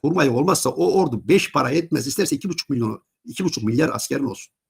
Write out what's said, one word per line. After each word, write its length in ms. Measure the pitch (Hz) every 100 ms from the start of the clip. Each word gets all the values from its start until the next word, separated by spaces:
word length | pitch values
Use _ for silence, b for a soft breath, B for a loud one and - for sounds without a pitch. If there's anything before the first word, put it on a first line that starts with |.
kurmay 260 | 147 180 139
olmazsa 420 | 120 147 180 131
o 220 | - 180
ordu 360 | 190 170 113 92
beş 240 | 196 -
para 180 | 147 127
etmez. 360 | 151 165 151 123
İsterse 300 | 135 180 139
iki 120 | 196
buçuk 220 | 165 -
milyonu, 340 | 135 113 110 _ _
iki 200 | - -
buçuk 200 | 185 -
milyar 240 | 107 117 151
askerin 360 | - - 139
olsun. 300 | 135 95 - _ _